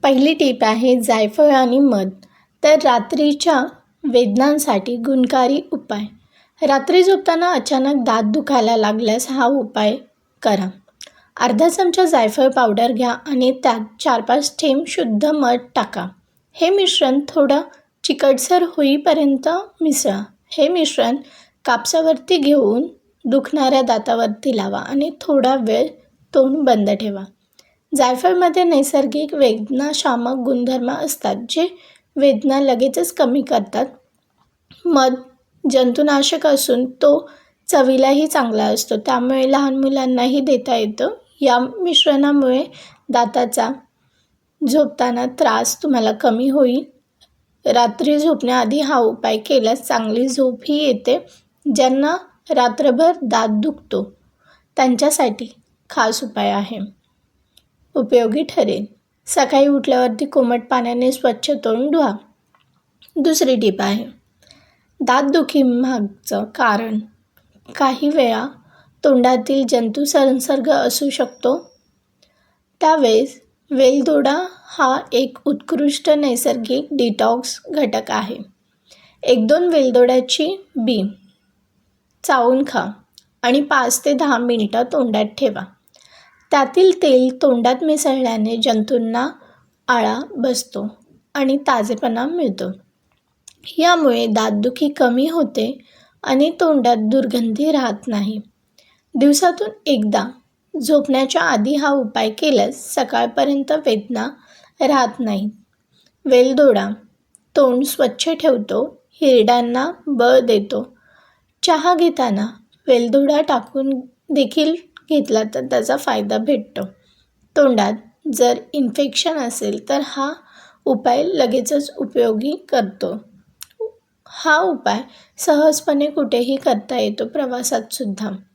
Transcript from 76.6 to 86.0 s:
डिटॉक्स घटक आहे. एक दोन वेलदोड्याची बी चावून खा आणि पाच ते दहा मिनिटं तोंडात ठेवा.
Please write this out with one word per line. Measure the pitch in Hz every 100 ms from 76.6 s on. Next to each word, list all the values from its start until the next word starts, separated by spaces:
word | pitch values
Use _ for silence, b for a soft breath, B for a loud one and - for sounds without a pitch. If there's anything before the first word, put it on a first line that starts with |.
| 220 254 294
डिटॉक्स | 285 240 208 220 240 254 - -
घटक | 302 262 220 220
आहे. | 214 202 240 - _ _ _ b b b b
एक | - 247 220
दोन | 302 359
वेलदोड्याची | 330 262 240 247 254 254 - 311 381 - -
बी | 226 226 196 - _ _ _ _ _ _ _ _ _ _
चावून | - 269 240 262 277
खा | - 202 208 _ _ _ _
आणि | 240 269
पाच | 285 285 247 247 -
ते |
दहा | 277 302 240
मिनिटं | 240 233 208 220
तोंडात | 247 311 247 214 214
ठेवा. | - 269 202 190 _ _ b